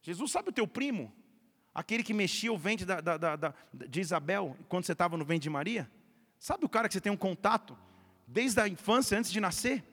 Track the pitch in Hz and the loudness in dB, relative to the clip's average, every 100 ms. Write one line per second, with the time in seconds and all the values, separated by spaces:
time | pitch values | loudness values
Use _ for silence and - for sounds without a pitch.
0 | - 175 269 - 403 - 226 - 285 220 | -10 -6 -2 -2 -2 -2 -2 0 -2 -2
1 | 110 - - _ _ _ _ - - 226 | -6 -12 -20 _ _ _ _ -10 -2 -2
2 | 226 214 190 - 226 214 165 220 180 180 | 0 0 2 0 -2 -2 0 -2 0 -2
3 | 160 160 165 151 151 - - 131 - 139 | 0 0 0 0 -4 -6 -18 -16 -6 -4
4 | 180 170 147 196 180 131 - 180 175 160 | 0 0 0 -2 -2 -8 -4 -4 -2 0
5 | 175 165 147 165 147 147 156 226 131 - | 2 0 0 0 0 -2 -2 -4 -6 -14
6 | _ _ _ _ - - 285 220 226 190 | _ _ _ _ -6 -2 0 2 2 0
7 | 202 202 190 175 202 226 - 123 - - | 0 0 0 2 4 2 0 -20 -20 -20
8 | - _ - 139 262 233 208 175 - 240 | -20 _ -4 0 2 4 2 0 4 4
9 | 254 202 233 196 190 - 247 262 - | 4 2 2 0 0 0 0 -2 -6